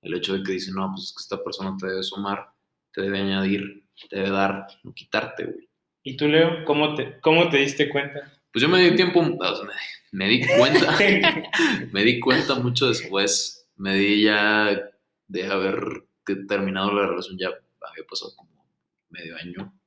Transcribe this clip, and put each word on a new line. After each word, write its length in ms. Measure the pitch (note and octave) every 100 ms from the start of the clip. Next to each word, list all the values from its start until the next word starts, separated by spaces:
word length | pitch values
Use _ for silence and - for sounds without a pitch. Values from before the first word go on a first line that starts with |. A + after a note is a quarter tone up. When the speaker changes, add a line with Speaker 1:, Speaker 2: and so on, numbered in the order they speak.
Speaker 1:
El 140 | -
hecho 180 | F2 F#2
de 80 | F#2+
que 100 | F#2+
dicen, 220 | F#2 F#2+
"No, 160 | F#2+ F#2+
pues 100 | F#2+ F2
es 40 |
que 60 | -
esta 220 | - G2
persona 320 | F#2+ - F#2+ F#2+
te 100 | F#2+
debe 140 | F#2+
sumar, 500 | F#2+ G2 G2+ G2+ - _ _ _ _
te 80 | -
debe 160 | G2 G2
añadir, 680 | G2 G2 F#2+ G2 G2 - _ _ -
te 80 | G2
debe 140 | G2
dar, 360 | G2 G2 G2 - -
no 120 | -
quitarte, 500 | - - - - -
güey". 240 | - - _ _ _ _
Speaker 2:
¿Y 140 | C3+ B2+
tú, 100 | D3
Leo, 380 | D#3 E3 E3
cómo 300 | - D3 D3+
te, 260 | D3+ A2+ -
cómo 300 | D#3+ D#3+ E3+
te 80 | C#3
diste 320 | C#3 - D3
cuenta? 420 | C#3+ C#3+ C#3+ - _ _
Speaker 1:
Pues 120 | A#2
yo 60 | D3
me 100 | F3+
di 160 | F3 D#3+
tiempo, 240 | F3+ F3+
o 360 | D#3+ - F2+ -
sea, 100 | -
me, 60 | - - - _
me 160 | F#2+ G2
di 120 | B2+ B2 A2
cuenta, 400 | C3+ D#3 - -
<laughs> 960 | G3+ G3 - D#3+ - - - B3 B2
me 100 | G2
di 160 | G#2+ B2
cuenta 360 | C3 C3 -
mucho 340 | B2+ B2 B2 C3+
después, 800 | A2 - F#2+ G2+ - - - _ _
me 180 | G2
di 280 | F#2+ G2+ G#2
ya 500 | G#2+ G#2+ G#2 G#2+ G#2+ G2+ - _ _ _ _
de 160 | F#2 F#2+
haber 600 | G2 F#2+ F#2+ - - _ _
que 120 | - G2 G2
terminado 440 | G2+ G2 F#2+ G2
la 120 | G2+ G2
relación, 280 | F2 F2+ F#2
ya 100 | F#2
había 560 | - _ _ - - -
pasado 240 | - - _
como 300 | _ _ _ _ _ _ _
medio 260 | F2 E2 E2
año 420 | F2 F2 G3 _